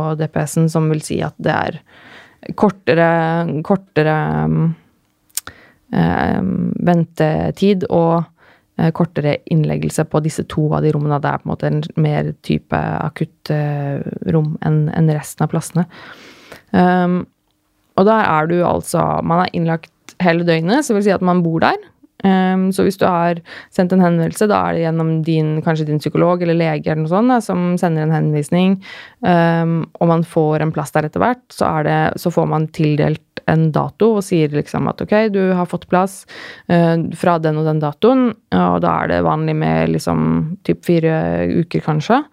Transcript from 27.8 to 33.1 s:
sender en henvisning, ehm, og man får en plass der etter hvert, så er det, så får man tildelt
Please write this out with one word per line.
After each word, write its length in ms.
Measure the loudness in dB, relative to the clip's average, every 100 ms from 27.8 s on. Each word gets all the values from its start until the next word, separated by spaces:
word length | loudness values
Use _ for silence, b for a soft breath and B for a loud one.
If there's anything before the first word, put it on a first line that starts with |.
sender 220 | 0 0
en 100 | 0
henvisning, 600 | 0 0 0 0 2 2 0 B B B B 0
ehm, 600 | 2 4 2 0 -2 -4 -2
og 100 | 2
man 140 | 2
får 400 | 0 0 2 2
en 100 | -2
plass 220 | -4 -2
der 140 | -2 -2
etter 100 | 0
hvert, 240 | 0 -2 _
så 300 | -4 0 0
er 80 | 0
det, 340 | 2 0 -2
så 80 | -4
får 160 | 0 0
man 200 | 0 -4
tildelt 720 | -2 0 0 0